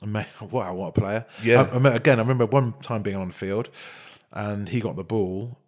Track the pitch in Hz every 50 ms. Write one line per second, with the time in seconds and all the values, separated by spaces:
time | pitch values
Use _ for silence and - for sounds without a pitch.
0 | 101 104 107 107 98 - - - 110 87 110 123 101 90 92 90 98 82 - -
1 | 101 98 104 113 117 - - - 107 113 120 123 98 92 127 123 135 139 117 120
2 | - 156 131 113 110 123 131 123 120 104 131 139 127 117 107 - - - 120 110
3 | 101 104 98 98 92 90 85 - 98 95 98 110 113 - - - - - - -
4 | - - - - _ _ - - 104 104 104 104 104 87 120 120 107 - - 160
5 | 95 - 113 110 98 90 92 98 113 123 117 _ _